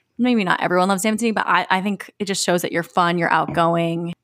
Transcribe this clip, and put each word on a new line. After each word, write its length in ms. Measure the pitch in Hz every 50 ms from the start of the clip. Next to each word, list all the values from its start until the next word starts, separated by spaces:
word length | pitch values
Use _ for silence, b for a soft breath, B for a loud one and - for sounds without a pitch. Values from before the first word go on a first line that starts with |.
| B B _
maybe 260 | - 240 254 240 220 190
not 180 | 175 - -
everyone 280 | - 170 180 180 180 196
loves 140 | 196 185 220
dancing, 300 | 220 214 214 233 226 208
but 120 | - -
I, 180 | - 175 180 - -
I 120 | 185 190
think 320 | 185 208 196 - - - - -
it 60 | 202
just 200 | 185 190 - -
shows 160 | - 175 180 -
that 100 | - -
you're 100 | 170 170
fun, 340 | - - 185 175 170 175
you're 140 | 175 170 165
outgoing, 840 | 175 160 160 - 147 170 165 170 170 170 170 165 165 170 170 175 175 -